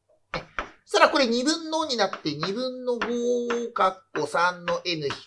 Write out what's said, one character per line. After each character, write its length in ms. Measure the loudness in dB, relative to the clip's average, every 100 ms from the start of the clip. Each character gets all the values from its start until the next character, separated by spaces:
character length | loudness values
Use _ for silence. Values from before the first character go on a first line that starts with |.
| _ _ -8 -8 -8 -10 -10 -16
そ 140 | -2 6
し 20 |
た 60 | 6
ら 20 |
こ 100 | 6
れ 80 | 4
二 160 | 2
分 280 | 0 -2 -2
の 160 | -4 -2
に 100 | 0
な 100 | 0
っ 140 | 0
て、 140 | -6
二 180 | -4 -4
分 320 | -4 -4 -6
の 140 | -4 -4
五 760 | -2 -2 0 0 0 -4 -4
か 160 | 0 0
っ 220 | 0 _
こ 120 | -4 -2
三 400 | 2 2 0 -4
の 160 | -2
N 220 | -2 -4 -4
引 60 | -6